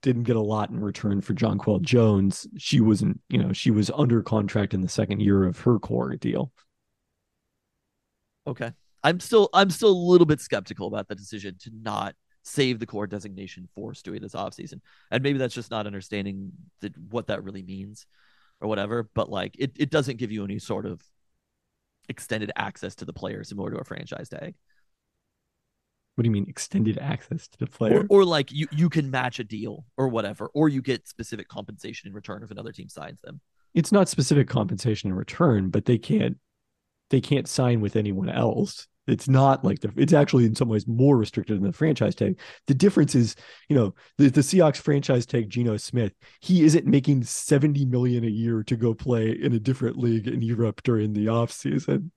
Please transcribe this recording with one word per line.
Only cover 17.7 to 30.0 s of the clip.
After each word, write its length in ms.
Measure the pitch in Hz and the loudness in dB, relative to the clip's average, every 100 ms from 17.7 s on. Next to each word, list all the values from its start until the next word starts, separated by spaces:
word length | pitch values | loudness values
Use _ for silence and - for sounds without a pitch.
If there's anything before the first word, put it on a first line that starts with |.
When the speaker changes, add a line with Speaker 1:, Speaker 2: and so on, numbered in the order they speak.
| 95 98 104 _ _ _ _ _ _ | -14 -14 -18 _ _ _ _ _ _
Speaker 2:
or 80 | 107 | -6
whatever, 400 | 104 101 120 110 | -4 -2 -4 -4
but, 140 | - 101 | -4 -4
like, 280 | 98 98 - | -4 -8 -6
it, 140 | 135 - | -8 -4
it 140 | 147 | -2
doesn't 280 | 156 135 117 | 0 -2 -6
give 120 | 117 | -6
you 140 | 107 | -6
any 160 | 98 104 | -8 -10
sort 260 | - 101 101 | -6 -8 -6
of 160 | - _ _ _ _ _ _ _ _ _ _ - | -12 _ _ _ _ _ _ _ _ _ _ -16
extended 440 | 110 - 110 107 | -16 -8 -8 -6
access 400 | - 104 - 95 - | -8 -8 -8 -14 -12
to 80 | |
the 80 | 92 | -14
player 300 | - - 104 | -10 -10 -10
similar 300 | - 101 101 | -12 -10 -8
to 60 | - | -8
a 60 | |
franchise 440 | - - - - - | -10 -14 -12 -14 -14
tag. 260 | - 175 - _ _ _ _ _ _ _ _ _ _ _ _ _ _ _ | -14 -16 -18 _ _ _ _ _ _ _ _ _ _ _ _ _ _ _
Speaker 1:
What 100 | - | -2
do 40 | 117 | 0
you 40 | |
mean 140 | 104 98 | 0 -4
extended 520 | - - 196 110 - | -10 -6 -2 -2 -2
access 500 | 135 151 - 165 - | -6 -8 -8 -12 -12
to 100 | _ | _
the 80 | 123 | -10
player? 400 | - 110 - 202 | -2 2 2 4
Speaker 2:
Or, 100 | 196 | 4
or, 40 | |
like, 280 | 185 160 135 | 4 2 -2
you, 140 | 143 156 | -6 -6
you 200 | 151 170 | 0 0
can 200 | 160 139 | 0 -2
match 280 | 131 127 - | -4 -6 -6
a 60 | |
deal 420 | 107 107 113 107 - | -10 -8 -10 -12 -16
or 120 | - | -4